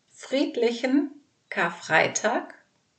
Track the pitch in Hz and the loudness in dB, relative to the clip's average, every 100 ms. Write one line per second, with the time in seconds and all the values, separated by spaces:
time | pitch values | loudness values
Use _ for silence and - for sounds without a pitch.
0 | _ - - 269 311 - 233 240 262 277 | _ -20 -4 0 0 2 0 0 0 2
1 | - - _ _ _ - 175 - - 160 | 0 -6 _ _ _ -2 -2 -4 0 2
2 | 170 - 214 262 - - _ _ _ | 2 0 0 -2 -4 -14 _ _ _